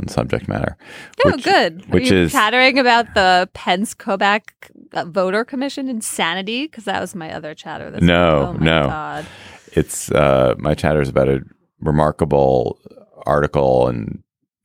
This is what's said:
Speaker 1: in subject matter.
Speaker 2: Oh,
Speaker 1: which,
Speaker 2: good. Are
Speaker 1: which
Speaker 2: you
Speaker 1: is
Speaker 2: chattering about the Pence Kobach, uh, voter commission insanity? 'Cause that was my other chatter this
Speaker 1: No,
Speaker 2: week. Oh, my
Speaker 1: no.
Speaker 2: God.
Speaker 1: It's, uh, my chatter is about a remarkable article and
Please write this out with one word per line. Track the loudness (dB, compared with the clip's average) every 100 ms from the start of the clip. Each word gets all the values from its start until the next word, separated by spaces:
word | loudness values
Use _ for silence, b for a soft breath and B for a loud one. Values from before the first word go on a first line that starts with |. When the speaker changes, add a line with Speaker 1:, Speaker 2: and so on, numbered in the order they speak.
Speaker 1:
in | -6
subject | -4 -4 -4 -4
matter. | -6 -6 -8 B B B 0 2
Speaker 2:
Oh, |
Speaker 1:
which, | 2
Speaker 2:
good. | 2 2 2 -4
Are | -2
Speaker 1:
which | 0 4
Speaker 2:
you | 4
Speaker 1:
is | 2
Speaker 2:
chattering | 2 2 4 4 4
about | 4 2 2 2
the | 4 4 0
Pence | -4 -2 -2 -2 -8
Kobach, | -6 0 0 0 -4 _ -20 -20 -10
uh, | -8 -4
voter | -2 0 -2 -4
commission | -6 -8 -6 -8
insanity? | -8 -8 -4 -2 -2 -6 -6 -8
'Cause | -10
that | -8 -6
was | -6 -10
my | -12
other | -12 -12 -14
chatter | -14 -14 -12
this | 0
Speaker 1:
No, | 2 4 4 4
Speaker 2:
week. | 0
Oh, |
my | -2 0
Speaker 1:
no. | 2
Speaker 2:
God. | 0 -4 -8 -10 -12 B B B B
Speaker 1:
It's, | -2 -2 -4 -2
uh, | 2 4 4 2 0
my | -2 -2
chatter | 0 0
is | 0
about | 0 0
a | 0 -6 _ _ -8
remarkable | -2 2 2 0 0 2 4 2 0 -6 -14 -20 _ -8 0
article | 0 2 2 2 2 2
and | -2 -8 -12 _ _ _ _